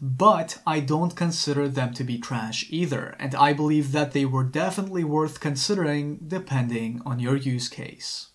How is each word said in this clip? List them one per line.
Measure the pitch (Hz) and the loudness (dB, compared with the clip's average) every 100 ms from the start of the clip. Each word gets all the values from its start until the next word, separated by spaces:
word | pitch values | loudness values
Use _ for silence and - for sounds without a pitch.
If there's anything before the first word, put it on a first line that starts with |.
but | 139 127 202 165 160 - - | -4 4 6 6 2 -4 0
I | 156 | 2
don't | 135 156 175 170 | 2 2 2 0
consider | 170 - - 143 143 | -2 0 0 2 0
them | 135 120 120 | 0 -2 -2
to | 127 | -4
be | 117 | -4
trash | - 120 110 110 - | -4 -4 -4 -6 -4
either, | 160 170 127 - - | -2 0 -2 -6 -6
and | 139 127 | -4 4
I | 143 | 4
believe | 147 151 151 139 | 4 4 4 2
that | 147 143 | 2 2
they | 143 | 2
were | 139 131 131 | 2 2 0
definitely | 151 170 180 190 185 | 0 -2 -2 -2 -2
worth | 156 151 156 151 | 0 2 0 -2
considering | 151 139 - 202 156 147 147 147 156 | -4 -2 0 0 0 0 -2 -6 -6
depending | 185 190 131 120 117 113 120 139 | -6 -2 0 0 -2 -4 -6 -4
on | 123 | -2
your | 123 139 | 0 0
use | 135 123 117 | 0 -2 -4
case. | - - - - - - | -10 -14 -12 -10 -10 -12